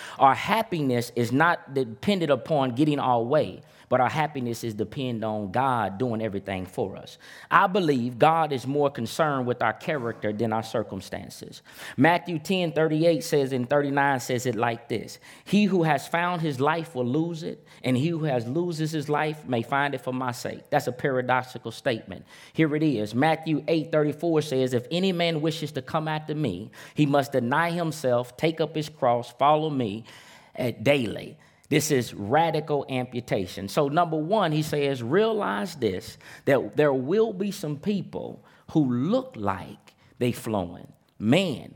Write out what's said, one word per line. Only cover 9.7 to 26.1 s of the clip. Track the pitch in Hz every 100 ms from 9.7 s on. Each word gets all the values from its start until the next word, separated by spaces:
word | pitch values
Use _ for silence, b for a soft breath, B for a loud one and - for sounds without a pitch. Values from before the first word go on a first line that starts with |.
character | 107 - 156 117 110 107
than | 107 113
our | 110
circumstances. | 110 120 104 95 - 92 98 - - - - B B B
Matthew | 143 170 180 165
ten | 156 190 175
thirty-eight | 151 160 156 165 160
says, | - 151 135
and | 131 120
thirty-nine | 147 143 143 139 135
says | - 127 127
it |
like | 110 120 117 -
this, | 113 - - B B
"He | B 202
who | 208 185
has | 160 143 -
found | 165 175 180
his | 160 127
life | 143 170 156
will | 127 123
lose | 139 165 165
it, | 175 139 - B
and | -
he | 127 156
who | 165
has | 156 127 113
loses | 147 175 160 156
his | 156 139
life | 147 156 151 -
may | 123
find | 117 139 143
it | 139
for | -
my | 127 131
sake." | 120 - 117 -
That's | 147 143
a |
paradoxical | 123 151 127 123 127 120 120 117
statement. | - 143 113 - 95 - B B
Here | - 160
it | 151
is. | 156 120 104
Matthew | 117 151 156 165 147 151
eight | 165 151
thirty-four | 156 151 147 170 160
says, | 151 131 131
"If | 123 117
any | 170 190
man | 175 170 165
wishes | 156 156 147
to | -
come | - 165
after | 156